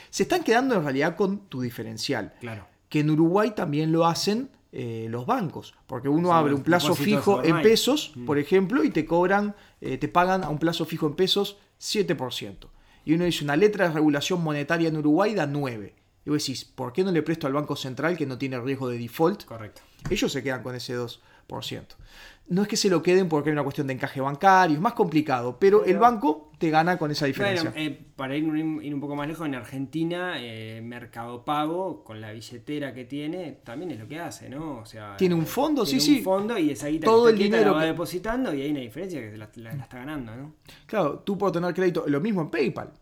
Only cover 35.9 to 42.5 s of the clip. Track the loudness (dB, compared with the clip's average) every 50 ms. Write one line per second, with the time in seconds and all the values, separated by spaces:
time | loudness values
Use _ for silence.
35.9 | 0 2 4 4 4 4 4 2 0 0 0 -2 -2 0 0 0 -2 -2 -4 -4
36.9 | -4 0 4 6 6 8 8 8 6 6 4 2 4 4 4 4 4 4 2 0
37.9 | 0 -2 -4 -6 -6 -6 -4 -4 -2 -2 -2 -2 -2 -4 -2 -2 -4 -4 -6 -8
38.9 | -10 -10 -10 -8 -8 -8 -10 -10 -12 -14 -16 -16 -16 -18 -14 -12 -10 -10 -10 -12
39.9 | -14 -14 -12 -10 -10 -10 -10 -10 -12 -14 -14 -16 -18 _ _ -20 -20 -20 -14 -6
40.9 | -2 0 0 0 -2 -4 -4 -4 -2 0 0 0 0 0 -2 -2 -2 0 0 0
41.9 | 0 0 0 0 0 0 0 0 0 0 -2 -2